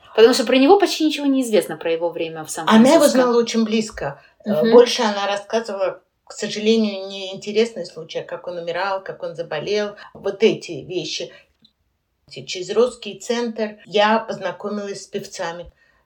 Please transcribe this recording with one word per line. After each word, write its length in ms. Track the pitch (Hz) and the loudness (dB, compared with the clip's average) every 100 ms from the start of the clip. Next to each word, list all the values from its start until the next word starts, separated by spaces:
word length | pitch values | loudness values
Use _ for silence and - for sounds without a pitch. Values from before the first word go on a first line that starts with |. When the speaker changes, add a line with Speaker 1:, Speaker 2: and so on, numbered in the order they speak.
| - - | -6 4
Speaker 1:
Потому 180 | 226 | 6
что 100 | 254 | 6
про 140 | 226 262 | 2 4
него 200 | 277 403 | 6 6
почти 260 | 370 - 311 | 4 0 -2
ничего 220 | 285 285 | 0 0
не 160 | 269 | 0
известно, 340 | 233 208 165 160 | 2 0 0 -4
про 140 | 170 | -4
его 160 | 165 170 | -2 -2
время 340 | 170 165 160 | -4 -8 -8
в 60 | 156 | -10
Сан-Франциско. 400 | - 165 220 254 320 | -6 4 6 8 8
Speaker 2:
Она 0 | |
его 120 | 294 | 6
знала 300 | 240 247 240 | 4 4 2
очень 260 | 233 226 | 0 0
близко. 560 | 214 220 214 - 143 - _ _ | 0 -2 -4 -6 -10 -10 _ _
Э, 80 | 214 202 | -6 0
Speaker 1:
Мгм. 80 | 220 | 6
Speaker 2:
больше 320 | 240 233 - | 8 8 4
она 240 | 220 202 196 | -2 -2 -2
рассказывала, 760 | 202 - 226 220 196 180 - _ _ - | -4 -2 -4 -4 -4 -4 -6 _ _ -20
к 80 | |
сожалению, 720 | - 208 214 214 226 208 196 190 | -10 -8 -4 0 2 2 -4 -10
не 240 | 196 190 190 | -10 -12 -12
интересные 500 | 208 208 233 - 170 | -6 -2 -2 -2 -12
случаи, 360 | 160 165 165 | -12 -12 -10
а 20 | |
как 240 | - 170 180 | -10 -12 -10
он 100 | 175 | -10
умирал, 460 | 170 170 196 190 | -8 -4 -4 -4
как 180 | 190 151 | -8 -12
он 140 | 175 165 | -12 -10
заболел, 600 | 165 156 165 208 208 208 - - | -10 -8 -4 -4 -4 -8 -20 -10
вот 260 | 196 196 | -8 0
эти 300 | 220 160 - | 0 0 -8
вещи. 600 | 147 147 180 160 - - - _ _ _ _ _ _ _ _ _ | -14 -10 -8 -8 -10 -12 -16 _ _ _ _ _ _ _ _ _
Через 400 | 143 135 185 175 | -18 -12 -10 -4
Русский 480 | 208 240 - 208 190 | 0 0 -2 -14 -12
центр 580 | - 233 240 220 214 214 - | -6 -4 -4 -6 -8 -10 -4
я 320 | 202 208 220 | 2 4 2
познакомилась 840 | - 196 185 - 202 208 202 190 | -2 -8 -8 -8 -10 -8 -10 -12
с 40 | - | -12
певцами. 640 | 202 - - 170 175 165 _ _ _ | -12 -12 -10 -10 -10 -16 _ _ _